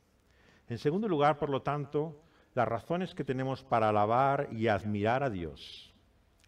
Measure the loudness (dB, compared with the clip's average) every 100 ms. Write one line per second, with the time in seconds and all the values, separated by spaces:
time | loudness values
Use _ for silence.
0 | _ _ _ _ _ _ -10 -4 -2 0
1 | 0 2 4 2 -2 -2 -2 -4 -4 -4
2 | -4 -8 _ _ _ -2 0 -2 -4 -4
3 | -4 -6 -4 -4 -4 -6 0 2 4 4
4 | 4 4 4 2 -2 -2 2 2 0 0
5 | 2 2 0 -4 -8 -10 -16 -18 -20 _
6 | _ _ _ _